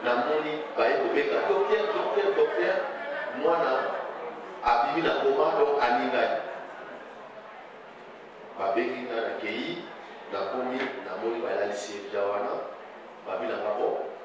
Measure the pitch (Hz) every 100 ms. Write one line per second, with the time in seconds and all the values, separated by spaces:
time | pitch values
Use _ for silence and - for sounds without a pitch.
0 | 123 123 120 156 151 151 - - 147 -
1 | - 143 - - - 392 403 440 427 -
2 | - 403 403 403 453 - 440 571 - -
3 | - - - - 151 165 - - - -
4 | - - - - - - - - - -
5 | - - 135 139 - - - - - -
6 | 127 - 117 - - - - - - -
7 | - - - - - - - - - -
8 | - - - - - - 113 117 - 123
9 | 123 113 120 - - 117 151 175 - -
10 | - - - 120 - 127 127 127 127 -
11 | - 107 113 117 101 101 104 104 - 101
12 | 98 101 101 101 104 - - - - -
13 | - - - - 107 - 104 - 113 -
14 | - -